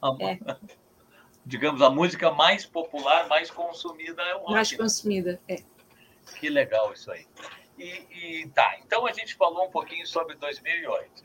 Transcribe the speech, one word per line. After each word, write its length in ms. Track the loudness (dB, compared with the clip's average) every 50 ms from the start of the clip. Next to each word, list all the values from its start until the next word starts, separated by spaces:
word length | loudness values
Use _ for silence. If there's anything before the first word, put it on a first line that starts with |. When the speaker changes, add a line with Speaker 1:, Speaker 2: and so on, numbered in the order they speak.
Speaker 1:
A 140 | -2 -2 0 0
Speaker 2:
É. 180 | -2 -4 -4 -4 -6 -10 -10 -10 -14 -20 -20 _ _ _ _ _ _ _ _ _ _ _ _ _ -12
Speaker 1:
digamos, 380 | -10 -4 -2 0 0 4 6
a 80 | 6 6
música 400 | 8 6 2 2 2 2 2 4
mais 340 | 6 6 6 6 6 4 -2
popular, 640 | -6 -6 -6 -6 -6 -6 -2 2 4 4 4 4 4
mais 220 | 2 2 0 -2
consumida 720 | -6 -8 -8 -8 -8 -10 -10 -12 -12 -12 -12 -10 -8 -6
é 120 | -4 -4 -4
o 40 | -4
rock, 140 | -4 0
Speaker 2:
Mais 200 | 2 2 2 2
Speaker 1:
né? 60 | 0 -2
Speaker 2:
consumida, 600 | -2 -2 -2 -2 -2 -2 -2 -2 -2 -4 -6 -8 _ -10
é. 140 | -10 -10 -10 _ _ _ _ _ _ _ _ _ _ _ _ -20 -12 -8
Speaker 1:
Que 80 | -6 0
legal 440 | 2 2 2 4 2 0 0 0
isso 180 | -2 -8 -14 -14
aí. 160 | -14 -14 -16 _ _ -18 -18 -18 -18 -20 -20 _ _ -18
E, 60 | -16 -14 -14 -16 -16 -18 -16 -14 -12 -10 -8 -8
e 60 | -10 0
tá, 300 | 4 4 4 4 2 -4 -4
então 220 | -2 0 0 0
a 60 | 0
gente 220 | -2 -4 -8 -10 0
falou 320 | 2 2 2 2 0 -2
um 40 | -2
pouquinho 360 | -2 -4 -6 -6 -8 -12 -10
sobre 280 | -4 -4 -4 -4 -4 -8
dois 260 | -8 -8 -8 -8 -6
mil 140 | -4 -4 -4
e 120 | -2 -2
oito. 360 | -2 -4 -4 -4 -8 _ -18